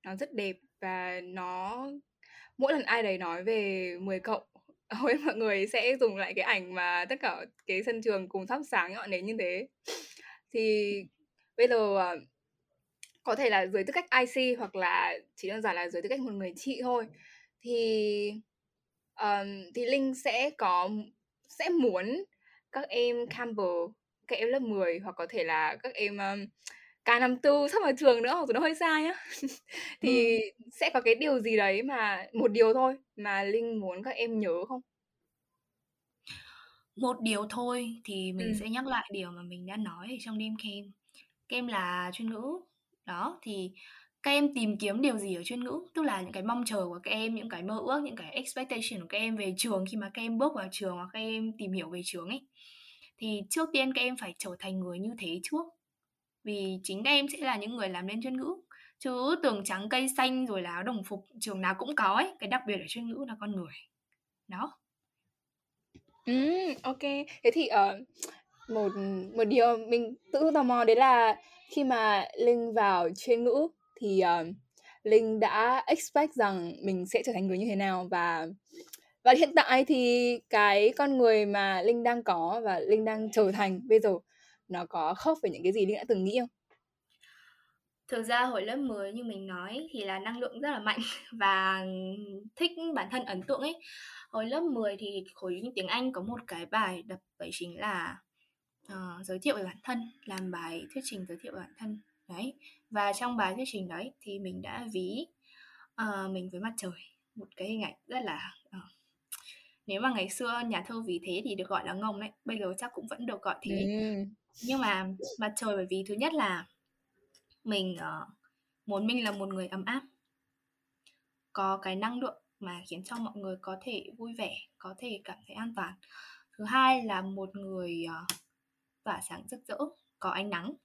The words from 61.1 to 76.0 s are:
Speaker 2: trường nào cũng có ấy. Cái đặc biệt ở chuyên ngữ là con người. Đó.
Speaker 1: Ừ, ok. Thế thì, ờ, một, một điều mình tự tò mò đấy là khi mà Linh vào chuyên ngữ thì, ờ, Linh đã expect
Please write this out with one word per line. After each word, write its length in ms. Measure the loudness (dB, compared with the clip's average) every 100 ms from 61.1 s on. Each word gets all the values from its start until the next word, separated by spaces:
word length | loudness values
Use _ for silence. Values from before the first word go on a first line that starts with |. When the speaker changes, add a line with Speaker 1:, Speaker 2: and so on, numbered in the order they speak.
| -12 -12 -12
Speaker 2:
trường 200 | -8 -2
nào 140 | -2 -2
cũng 180 | -2 2
có 180 | 4
ấy. 200 | 2 0 -4
Cái 100 | -4
đặc 140 | -2 -2
biệt 100 | -6
ở 80 | -6
chuyên 200 | -8 -8
ngữ 160 | -8 -8
là 80 | -8
con 120 | -8
người. 200 | -6 -8 -14 _ _ _ _ _ _ _
Đó. 300 | -8 -8 -10 _ _ _ _ _ _ _ _ _ _ _ -20 _ _ -2
Speaker 1:
Ừ, 320 | 0 2 2 -2 -4
ok. 160 | -6 -4 -4 -4 -6 4
Thế 80 | 4
thì, 140 | 4 2
ờ, 320 | 4 4 0 -14 _ -14 -14 _ _ -6
một, 240 | 0 0 0 -4 -4 -4 0
một 80 |
điều 320 | 4 8 6 4
mình 380 | 2 0 0 -8 _
tự 180 | 4 6
tò 80 | 6
mò 220 | 6 6
đấy 120 | 8 10
là 400 | 10 10 8 4 -6 -20 -4
khi 140 | 0
mà 400 | 2 4 6 4 2 4
Linh 360 | 6 6 4
vào 340 | 4 6 6 2 0
chuyên 280 | 2 4
ngữ 240 | 6 4 2 _ _ -6
thì, 200 | 2 4
ờ, 240 | 6 4 0 -8 _ _ -20 -6
Linh 380 | 6 8 8 2
đã 440 | 4 6 4 4 2
expect 480 | 0